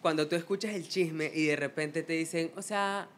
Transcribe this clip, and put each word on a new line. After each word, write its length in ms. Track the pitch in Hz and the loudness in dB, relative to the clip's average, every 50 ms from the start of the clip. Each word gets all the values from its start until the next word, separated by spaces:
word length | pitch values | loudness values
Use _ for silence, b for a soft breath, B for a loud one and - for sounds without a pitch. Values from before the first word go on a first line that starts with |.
cuando 260 | - 175 160 156 151 151 | 2 2 2 2 2 2
tú 80 | 170 | 2
escuchas 360 | 175 170 - 196 196 - 214 208 | -2 0 0 -4 -2 -2 -4 -4
el 140 | 196 165 - | -4 -6 -4
chisme 420 | - 185 180 165 156 156 156 151 - | 0 2 2 2 2 -2 -2 -2 0
y 120 | 160 156 | 2 4
de 100 | 151 147 | 4 4
repente 460 | 143 143 139 - - 156 151 151 160 151 | 4 2 -2 -2 -2 -2 0 0 -2 -2
te 100 | 156 165 | 0 0
dicen, 360 | 160 160 160 - 170 165 165 165 | 0 0 0 0 -2 -2 -2 -4
o 60 | 190 202 | -8 -8
sea, 460 | - 214 202 202 196 196 202 190 - - | -2 0 2 2 2 0 -2 -4 -8 -14